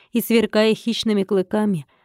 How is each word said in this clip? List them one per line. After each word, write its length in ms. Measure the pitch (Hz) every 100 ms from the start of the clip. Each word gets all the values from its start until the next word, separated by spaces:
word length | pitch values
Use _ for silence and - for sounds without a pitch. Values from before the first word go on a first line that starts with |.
| _
и, 80 | 240
сверкая 540 | - 226 214 214 220
хищными 500 | 214 - 220 226 208
клыками, 640 | 190 196 185 214 214 185 143 _